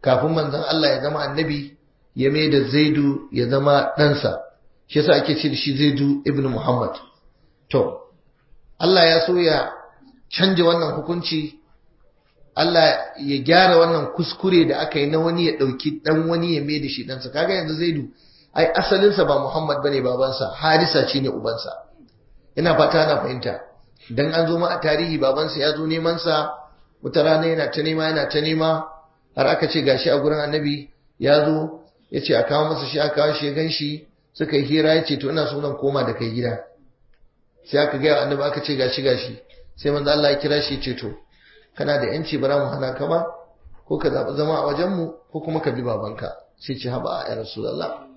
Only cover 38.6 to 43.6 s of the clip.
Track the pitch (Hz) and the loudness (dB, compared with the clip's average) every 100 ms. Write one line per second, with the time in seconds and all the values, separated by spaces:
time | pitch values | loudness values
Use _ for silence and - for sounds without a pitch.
38.6 | 147 139 127 135 135 123 - - - - | -4 -2 -2 -2 -2 -2 -4 -14 -20 -20
39.6 | - - 147 143 143 147 147 143 147 147 | -20 -8 -4 -2 0 2 2 0 0 -2
40.6 | 143 135 - 120 113 - _ _ _ - | -2 -6 -6 -6 -8 -12 _ _ _ -20
41.6 | _ - 143 143 - 151 156 151 135 143 | _ -8 -2 0 0 -4 -4 -2 0 0
42.6 | 143 143 127 127 139 165 - - - _ | -2 -4 -6 -6 -2 -2 -2 -10 -20 _